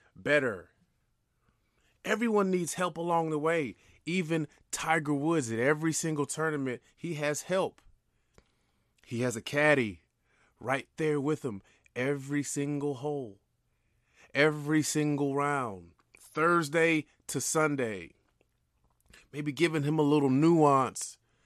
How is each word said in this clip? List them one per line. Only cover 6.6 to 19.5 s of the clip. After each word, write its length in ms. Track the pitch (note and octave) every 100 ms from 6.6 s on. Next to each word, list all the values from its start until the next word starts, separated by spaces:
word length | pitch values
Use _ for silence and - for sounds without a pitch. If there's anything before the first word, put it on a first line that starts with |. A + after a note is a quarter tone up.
| C3 A#2+ _
he 200 | _ E3+
has 280 | D3 D3 D3
help. 380 | - F#3 D#3+ - _ _ _ _ _ _ _ _ _ _ _ _ -
He 160 | A#2
has 140 | B2 A2+
a 40 |
caddy 600 | - C#3+ D3+ C#3+ A2+ F2 _ _ _ _ _ _
right 280 | A#2 C3+ - -
there 240 | D#3 D3
with 240 | C#3 D3+
him 180 | C3+ G2+ _ _ _
every 480 | A#2+ C3 C#3+ C3+ C#3+
single 520 | C3+ - C#3+ C#3+ C#3+
hole, 440 | B2+ D3 C#3+ A#2+ G2 _ _ _ _ _ _ _ _ _
every 480 | - D3+ D3+ D3 D#3
single 520 | C#3 D3+ D3+ C#3+ C#3+
round, 580 | C#3 C#3+ C#3+ A#2+ F#2+ E2+ _ _ _
Thursday 880 | - D#3 E3 E3+ D3 E3 E3 D#3+ - _ -
to 120 | C#3+
Sunday. 720 | - D#3+ D#3 C#3+ A#2 G2 E2 _ _ _ _ _ _ _ _ _ _ - _
Maybe 200 | C#3+ D3+